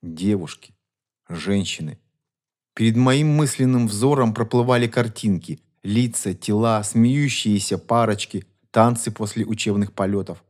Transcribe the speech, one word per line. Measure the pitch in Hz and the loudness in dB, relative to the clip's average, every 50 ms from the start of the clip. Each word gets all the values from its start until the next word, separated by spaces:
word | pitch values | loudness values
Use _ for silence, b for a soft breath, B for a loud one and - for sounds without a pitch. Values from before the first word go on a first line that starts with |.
| - | -12
Девушки. | 87 80 78 87 101 104 98 85 76 - - - - _ _ _ _ _ _ _ _ _ _ _ _ | -12 -10 -4 -2 0 0 0 -2 -6 -12 -16 -20 -20 _ _ _ _ _ _ _ _ _ _ _ _
Женщины. | 85 82 78 92 101 101 95 87 - - 82 76 - - _ _ _ _ _ _ _ _ _ _ _ _ _ _ _ | -12 -8 -4 -2 0 0 0 -2 -6 -8 -8 -10 -12 -14 _ _ _ _ _ _ _ _ _ _ _ _ _ _ _
Перед | - 113 113 110 | 0 2 2 4
моим | 120 127 131 131 143 151 151 | 4 4 4 4 4 2 2
мысленным | 147 151 151 135 - - 135 127 127 123 120 110 | 2 2 2 0 0 0 0 2 2 2 2 0
взором | 101 101 117 135 147 139 127 113 107 | -2 0 2 2 2 4 2 0 0
проплывали | 110 117 107 - 123 120 123 127 120 120 113 | -2 -4 0 0 0 2 2 2 2 2 0
картинки. | - - 120 113 110 - - 110 98 85 - - 78 73 _ _ _ _ _ 95 | 0 -2 -2 -2 -4 -4 -2 -2 -2 -2 -2 -8 -14 -14 _ _ _ _ _ -2
Лица, | 104 117 123 123 117 - - 101 92 | 0 0 0 0 -2 -4 -4 -6 -6
тела, | 90 - - 104 104 113 117 113 107 104 | -6 -4 -2 0 0 2 2 0 0 -2
смеющиеся | 101 - 117 113 120 131 143 147 139 113 - - 110 104 101 95 - 98 90 | -2 2 4 4 4 4 2 0 0 -2 -2 0 0 0 0 0 -2 -4 -6
парочки, | - _ 117 117 117 110 104 98 - - - 98 90 _ _ _ _ _ | -2 _ 2 2 2 2 0 -2 -4 -8 -8 -10 -10 _ _ _ _ _
танцы | _ 113 110 120 120 117 - - | _ 4 4 4 4 0 -4 -8
после | 107 - 110 104 - 113 107 | -6 -6 -8 -8 -4 -6 -4
учебных | - 110 104 - 110 104 101 101 98 - | -4 -4 -4 -2 -2 0 0 0 -2 -4
полётов. | - 98 95 101 101 92 - 87 - _ _ | -6 -4 -2 -2 -2 -4 -6 -10 -16 _ _